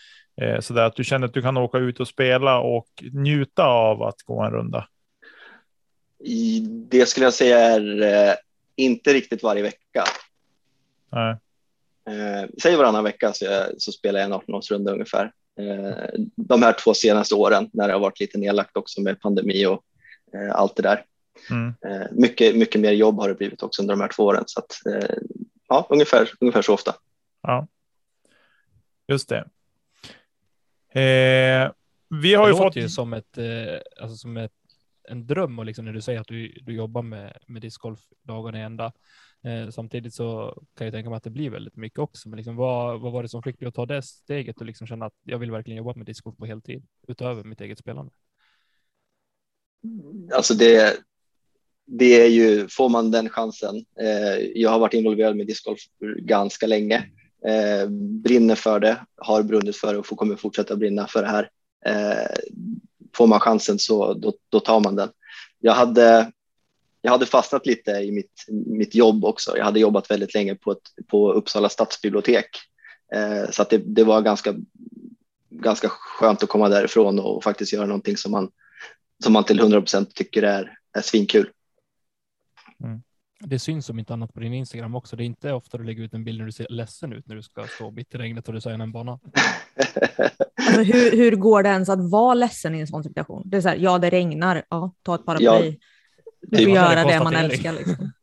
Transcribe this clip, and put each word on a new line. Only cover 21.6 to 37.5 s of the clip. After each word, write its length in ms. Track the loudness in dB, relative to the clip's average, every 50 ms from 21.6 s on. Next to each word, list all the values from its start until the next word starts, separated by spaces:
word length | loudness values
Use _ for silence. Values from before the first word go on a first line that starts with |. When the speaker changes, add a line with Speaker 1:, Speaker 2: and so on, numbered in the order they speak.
| -6 -6 -8 -10 -10
Speaker 2:
Eh, 200 | -10 -10 -8 -10 -4
mycket, 440 | 2 4 4 4 4 4 4 4 6
mycket 240 | 4 2 2 2 0
mer 120 | 2 2
jobb 260 | 4 4 4 4 4 2
har 80 | -2 -4
det 60 | -4
blivit 280 | -4 -6 -8 -8 -10
också 200 | -12 -10 -6 -6
under 120 | -4 -2 -2
de 60 | -2
här 80 | -4 -4
två 160 | -2 0 2
åren. 200 | 2 2 0 -2
Så 140 | -4 -8 -12
att, 260 | -12 -12 -12 -10 -8 -6 -6
eh, 220 | -4 -4 -4 -6 -6 -8 -12 -14 -16 -16 -18 _ _ _ 0
ja, 180 | 0 0 2 2
ungefär, 400 | 2 2 4 6 4 4 4 2 -2 -2
ungefär 220 | 0 2 2 2
så 120 | 2 2 2
ofta. 200 | 2 0 -4 -8 -8 _ _ _ _ _ _ _ _
Speaker 1:
Ja, 240 | -6 -4 -4 -4 -4 -8 _ _ _ _ _ _ _ _ _ _ _ _ _ _ _ _ _ _ _ _ _ _ _ _ _ _ _ -4
just 200 | -4 -4 -4 -4
det. 160 | -6 -8 -8 -10 _ _ _ _ _ _ _ _ _ _ -20 -20 -20 _ _ _ _ _ _ _ _ _ _ _ _ _ _ _ -4 0
Eh, 680 | 2 2 4 4 4 4 4 4 4 2 2 0 0 -2 -6 _ _ _ _ _ _ -12 -8 -2
vi 120 | 2 4 6
har 80 | 6 6
Speaker 3:
Det 60 | 6
Speaker 1:
ju 60 | 6 4
Speaker 3:
låter 60 | 2
Speaker 1:
fått 120 | 0 0
Speaker 3:
ju 120 | -2 -8 -6
som 240 | -6 -6 -8 -8
ett, 260 | -8 -12 -14 _ -12 -10
eh, 400 | -8 -8 -8 -8 -8 -10 -10 -12 -14 -18 _ -16
alltså 140 | -16 -16 -16
som 200 | -16 -16 -14 -12
ett, 160 | -12 -12 -12 _ _ _ _ _ _ _ _ _ _ _ -18
en 180 | -18 -14 -8
dröm, 320 | -8 -6 -4 -6 -6 -8 -10
och 60 | -12
liksom 200 | -14 -14 -14 -14
när 80 | -14
du 80 | -12 -12
säger 200 | -10 -10 -10 -10
att 60 | -10
du, 220 | -14 -14 -16 -16 -16 -18 -20
du 120 | -18 -14 -12
jobbar 280 | -12 -10 -10 -10 -10
med, 360 | -12 -12 -14 -16 -18 -20 -20 -20 _
med 160 | -20